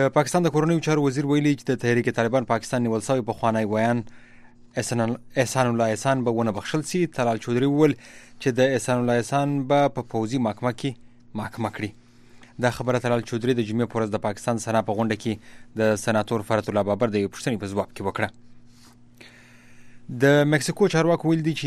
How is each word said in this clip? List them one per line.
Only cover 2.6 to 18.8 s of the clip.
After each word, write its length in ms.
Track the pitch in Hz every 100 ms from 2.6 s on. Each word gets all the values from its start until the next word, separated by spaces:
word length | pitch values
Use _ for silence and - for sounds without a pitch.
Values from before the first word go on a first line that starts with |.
| - 127
نیول 180 | 117 110 -
سوی 160 | 131 113
پخوانی 340 | 107 117 110 107
ویان 320 | 107 113 120 - - - - - - - 127
احسان 240 | - 120
ال-، 120 | 113 120 - 139
احسان 300 | 120 131 123
الله 160 | 117 113
احسان 280 | 110 135 131
به 60 | 120
ونه 220 | 113 113 98
بخښل 240 | - 156 151
سي. 100 | 185 170 -
طلال 220 | 120 113
چودري 240 | - 120 139
وویل 240 | 143 151 - - - - -
چې 80 | 139 120
د 20 | 135 127
احسان 200 | - 123
الله 160 | 120 120
احسان 340 | 110 139 143 143 131
به 160 | 143 143 131
په 60 | 120
پوځي 260 | 113 110 131 113
محکمه 260 | - 123
کې 180 | 120 139 120 - - - 107
محکمه 300 | 107 - 107 -
کړي. 120 | 104 - - - - - - -
دا 80 | 120 -
خبره 240 | 123 123 120
طلال 200 | 120 113
چودري 260 | 117 120 120
د 20 | 107
جمعې 160 | 113 117
په 60 | 117
ورځ 120 | 110
د 80 | 104 107
پاکستان 340 | 101 - 117 113
سنا 140 | 110 101
په 60 | 104
غونډه 160 | 113 104
کې 100 | 117 104 - - - 107
د 180 | 110 107
سناتور 360 | - 110 104 113 98
فرحت 140 | 110 104
الله 180 | 104 98
بابر 160 | 101 120
د 60 | 104
یوې 120 | 98
پوښتنې 240 | - 143 107
په 80 | 98
ځواب 160 | 101 98
کې 120 | - 98
وکړه. 220 | - 107 - - - - -